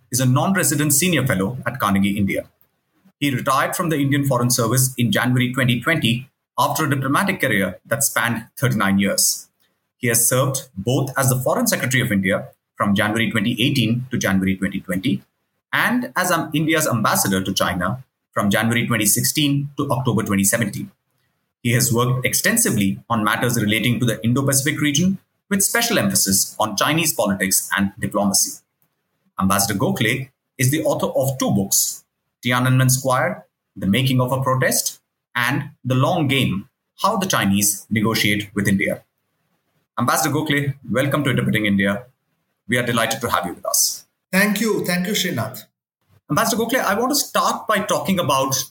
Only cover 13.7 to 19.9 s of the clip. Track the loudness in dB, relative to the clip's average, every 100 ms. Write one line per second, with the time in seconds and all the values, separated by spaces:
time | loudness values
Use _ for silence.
13.7 | 2 0 0 -2 -2 0 2 0 0 -4
14.7 | -6 -6 -4 -2 -4 -6 _ _ _ -6
15.7 | -2 0 0 -2 -2 0 0 -2 -2 0
16.7 | 2 2 0 0 0 0 0 -2 -2 0
17.7 | 0 -2 -4 -10 _ _ -2 0 2 2
18.7 | 0 0 0 0 0 0 0 0 0 -2
19.7 | -4 -2